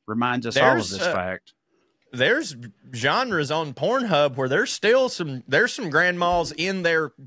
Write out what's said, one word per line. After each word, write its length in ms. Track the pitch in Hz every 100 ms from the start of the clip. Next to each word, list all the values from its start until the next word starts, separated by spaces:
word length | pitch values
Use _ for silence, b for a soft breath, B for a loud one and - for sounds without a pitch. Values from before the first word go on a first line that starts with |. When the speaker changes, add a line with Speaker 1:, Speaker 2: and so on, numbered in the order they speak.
| -
Speaker 1:
reminds 400 | 110 123 123 117
us 100 | -
all 60 | 127
of 60 | 127
Speaker 2:
there's, 140 | 92
Speaker 1:
this 120 | 98
Speaker 2:
uh, 100 | 175
Speaker 1:
fact. 400 | 120 90 92 _ _ _ _ _ _ _
Speaker 2:
there's 460 | 123 139 269 262 120 120 - -
genres 560 | 120 131 196 254 180 143
on 240 | 156 156
Pornhub 600 | 120 160 262 233 147 147 131
where 120 | 131
there's 240 | 156 254
still 380 | - 214 254 254
some, 320 | - 160 127 -
there's 280 | 143 240
some 160 | - 190
grandmas 640 | 147 180 175 175 175 151
in 320 | 151 180 190
their 280 | 170 165 151 -